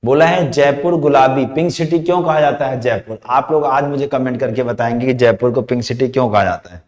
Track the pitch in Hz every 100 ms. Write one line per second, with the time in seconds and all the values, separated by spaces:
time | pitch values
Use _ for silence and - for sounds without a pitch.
0 | 113 143 165 180 151 135 143 139 170 170
1 | 143 139 131 135 127 156 170 147 160 170
2 | 165 180 170 156 147 139 135 127 120 110
3 | 104 110 - 127 139 156 143 135 143 143
4 | 139 131 131 123 127 113 120 117 117 120
5 | 127 123 120 113 123 117 117 123 113 120
6 | 131 127 123 104 95 87 90 87